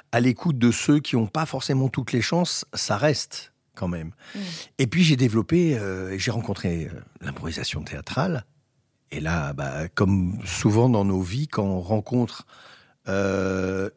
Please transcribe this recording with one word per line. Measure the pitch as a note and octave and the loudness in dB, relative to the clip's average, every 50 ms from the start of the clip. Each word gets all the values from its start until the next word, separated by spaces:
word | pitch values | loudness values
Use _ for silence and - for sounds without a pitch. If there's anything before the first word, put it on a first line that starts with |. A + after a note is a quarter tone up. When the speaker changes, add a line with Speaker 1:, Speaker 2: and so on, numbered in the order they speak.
| - _ | -14 _
Speaker 1:
à | - A#2+ | 0 4
l'écoute | B2 B2+ A#2+ - - F3 D3+ B2 | 4 4 2 2 0 0 2 4
de | A#2 A#2+ | 4 4
ceux | A#2 - - - D3 D3 | 4 4 2 4 4 4
qui | C#3+ - - | 4 2 0
ont | B2 A2+ G2 | 0 0 0
pas | - D3+ D#3+ | 0 -2 -2
forcément | D3+ - C3 - - C#3+ C3 C3 C3 | -2 -4 -6 -2 0 0 2 2 2
toutes | - - B2+ - | 0 -2 -4 0
les | - A#2+ | 0 0
chances, | A2 - - E3+ F3+ - - - - - - | 0 2 2 2 2 0 -2 -4 -6 -8 -6
ça | G#2 - - G#2+ G2+ | -6 -2 -2 0 2
reste | C3+ D#3 C#3+ - - - - - - - _ _ _ _ _ | 2 2 2 2 -4 -8 -10 -14 -14 -14 _ _ _ _ _
quand | - F#2+ F2+ | -6 -4 -4
même. | F2 E2+ D#2+ D#2+ - _ - - - | -4 -4 -6 -10 -12 _ -20 -14 -10
Speaker 2:
Mm. | G3+ G3+ F3+ E3+ - - - _ - | -10 -8 -8 -10 -12 -14 -16 _ -2
Speaker 1:
Et | C3 A#2+ | -2 0
puis | - E3 F#3 | 4 4 6
j'ai | D#3+ D3 | 6 6
développé, | B2 C3 B2 G#2+ A2+ G#2 - D#3 F3 F3 E3 D3 A2+ | 4 4 4 4 2 2 4 4 4 4 4 2 0
euh, | G#2 G2 F#2+ F#2+ F#2+ F#2 | -2 -4 -4 -4 -4 -6
et | F#2+ F#2+ | -4 -4
j'ai | F#2+ - | -2 -2
rencontré, | G#2 A2+ A2+ - G2+ - - F#2+ E2+ E2 D#2 C#2+ - | -2 -2 -2 -4 -6 -2 -2 -2 -2 -2 -4 -6 -10
euh, | - - - _ - | -14 -16 -20 _ -12
l'improvisation | - C#2+ C#2 - - E2 D#2+ - - - - - | -10 -10 -10 -8 -8 -8 -6 -4 -6 -6 -6 -6
théâtrale. | C#2+ - - D2 D#2 - - - D3 F#3+ E3+ C3 G#2 _ _ _ _ _ _ _ _ _ _ _ _ _ | -8 -8 -10 -12 -10 -6 -2 -2 0 0 -2 -4 -6 _ _ _ _ _ _ _ _ _ _ _ _ _
Et | - D2 | -10 -6
là, | D2+ D#2 E2 E2+ D2 C#2+ C#2+ | -2 -2 -2 -2 -2 -4 -4
bah, | C2 C#2 C#2 C2+ C#2+ D#2+ E2+ | -6 -6 -6 -6 -6 -8 -6
comme | - - G#2 F#2+ G2+ G2 F2+ F2 G2 A2+ A2 | 0 0 2 4 4 2 2 0 -2 -4 -6
souvent | F#2+ - - - A2+ G#2 A2 A#2+ B2+ | -6 -6 0 2 4 4 6 4 6
dans | A#2+ G#2+ G2+ | 4 4 2
nos | G2 F#2+ F#2 | 2 2 0
vies, | F#2+ F2 G2 C3 D3+ D3+ | 0 -2 -4 -6 -6 -4
quand | - - G#2 | -2 -2 -2
on | G2 F#2+ F#2 | 0 -2 -4
rencontre, | F2 E2+ A2 A2 G2+ - B2+ B2 A#2+ A2+ - - - _ - - - - - - _ _ _ _ _ - | -2 0 -2 -2 -2 0 0 0 0 0 -4 -12 -18 _ -20 -20 -20 -20 -20 -20 _ _ _ _ _ -4
euh, | F#2+ G2 G2 G2 F#2+ G2 F#2+ F#2+ F#2+ F#2 F#2 F#2+ F#2+ F#2+ F#2+ G#2+ - | -2 0 0 2 0 0 0 0 0 0 -2 -2 -2 -2 -4 -6 -6